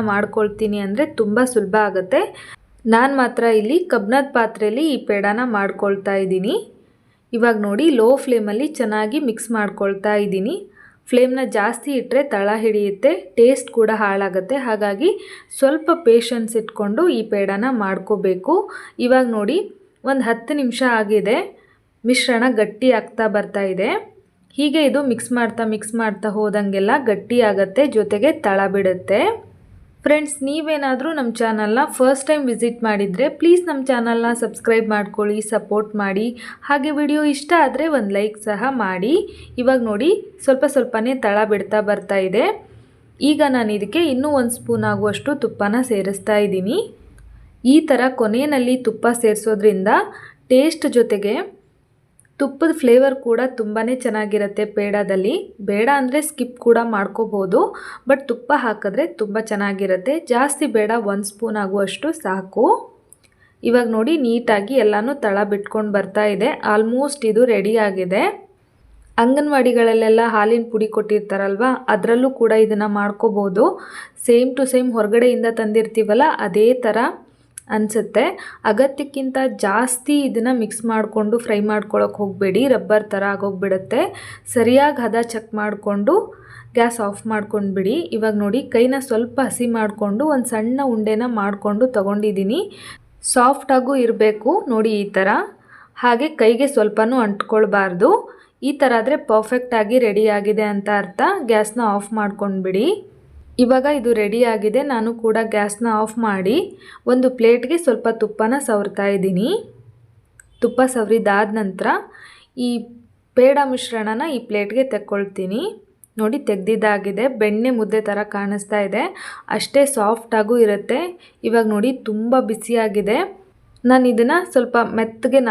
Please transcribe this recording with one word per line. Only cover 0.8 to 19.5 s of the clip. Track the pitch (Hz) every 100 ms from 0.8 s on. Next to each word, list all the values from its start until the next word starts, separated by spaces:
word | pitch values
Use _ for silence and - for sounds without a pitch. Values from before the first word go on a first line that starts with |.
| 196
ಅಂದರೆ | 208 311 -
ತುಂಬ | 214 214 254
ಸುಲಭ | 233 190 214 208
ಆಗುತ್ತೆ. | 185 180 285 415 - - - _ _ 226 226
ನಾನು | 262 277
ಮಾತ್ರ | 247 240 233 220
ಇಲ್ಲಿ | 214 320 359
ಕಬ್ಬಿಣದ | 240 196 269 277 247
ಪಾತ್ರೆಯಲ್ಲಿ | 220 - 214 226 320
ಈ | 247 -
ಪೇಡಾನ | 208 202 214 254 214
ಮಾಡ್ಕೊಳ್ತಾ | 196 190 202 196 202 196
ಇದ್ದೀನಿ. | 190 185 196 403 - - _ _ _ _ _
ಇವಾಗ | 233 240 220 208
ನೋಡಿ, | 202 320 254
ಲೋ | 220 269 -
ಫ್ಲೇಮಲ್ಲಿ | 233 208 208 302 -
ಚೆನ್ನಾಗಿ | 220 214 214 277 285
ಮಿಕ್ಸ್ | 226 - 226
ಮಾಡ್ಕೊಳ್ತಾ | 202 202 196 196 208 208 202
ಇದ್ದೀನಿ. | 190 202 392 - - - _ -
ಫ್ಲೇಮ್ನ | 247 254 262 254 208
ಜಾಸ್ತಿ | 202 233 - 269
ಇಟ್ಟರೆ | 202 247 277
ತಳ | 208 196 220
ಹಿಡಿಯುತ್ತೆ, | 220 208 202 196 285 370 - -
ಟೇಸ್ಟ್ | 233 269 - -
ಕೂಡ | 214 220
ಹಾಳಾಗುತ್ತೆ. | 208 196 196 185 180 269 247
ಹಾಗಾಗಿ | 214 208 202 330 415 - - - -
ಸ್ವಲ್ಪ | 269 311 320 330 233
ಪೇಷನ್ಸ್ | 233 233 240 220 226
ಇಟ್ಕೊಂಡು | - - 202 214 359 240
ಈ | 220
ಪೇಡಾನ | 202 196 196 247 247
ಮಾಡ್ಕೋಬೇಕು. | 196 185 185 208 190 185 226 359 415 - - - 240
ಇವಾಗ | 254 247 220
ನೋಡಿ, | 208